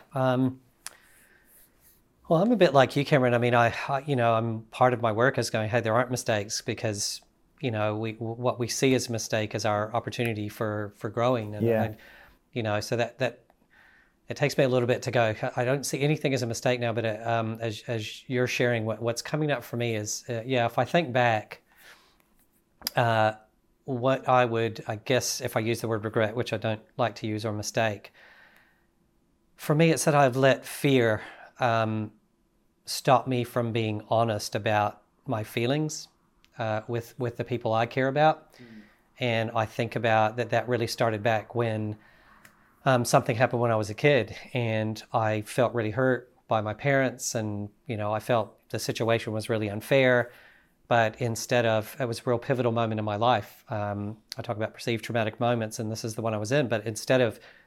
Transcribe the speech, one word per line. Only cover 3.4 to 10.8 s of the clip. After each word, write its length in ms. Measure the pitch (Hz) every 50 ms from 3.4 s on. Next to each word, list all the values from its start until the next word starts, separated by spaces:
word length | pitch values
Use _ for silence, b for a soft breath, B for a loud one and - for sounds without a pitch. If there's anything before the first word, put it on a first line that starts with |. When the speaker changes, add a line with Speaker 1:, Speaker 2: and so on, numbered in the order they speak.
| 120 120 120
Speaker 1:
I, 200 | 120 120 113 - - - -
I, 160 | 139 135 143 147
you 80 | 143
know, 180 | 123 117 117 113
I'm, 280 | 113 117 117 113 110 113 -
part 220 | - - 127 127 123
of 80 | 110
my 100 | 120 113
work 260 | 104 107 120 139 - 123
is 120 | 113 -
going, 200 | - 113 107 107
"Hey, 120 | 113 120
there 120 | 104 110 110
aren't 160 | 120 127 120
mistakes," 520 | 127 117 - - 110 104 98 110 - -
because, 600 | - - 110 - - 110 104 101 - - - - - _ _ _ _ _ _ -
you 100 | - 127
know, 280 | 110 107 107 107 107 107
we, 160 | 113 113 110
w-, 200 | 113 117 113 113
what 260 | 120 123 123 110 110
we 80 | 120 110
see 280 | - - 139 135 131
as 140 | 123 120 -
a 20 |
mistake 420 | 117 110 - - - 110 107 104 -
is 120 | 110 101
our 280 | 110 104 104 107 107 -
opportunity 560 | 117 - 113 - - 120 117 110 107 104 104
for, 440 | - - 113 107 104 104